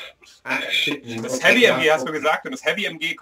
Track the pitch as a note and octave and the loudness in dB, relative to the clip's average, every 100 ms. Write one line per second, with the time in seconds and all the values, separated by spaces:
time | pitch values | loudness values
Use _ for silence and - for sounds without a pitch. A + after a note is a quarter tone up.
0 | - - - - - B2+ - - - C#3 | -16 -20 -20 -16 -6 -6 -2 -2 -2 -4
1 | A#2+ A2+ A#2 C3 E3+ A#3 G#3+ B2+ D3+ D#3 | -8 -8 -6 0 4 6 6 4 4 2
2 | D#3+ D3+ D3 D#3+ C#3+ B2+ D#3 F3+ F#3 D#3+ | 0 -2 0 0 -4 -6 -4 -2 -4 -4
3 | D#3+ D#3+ | -6 -6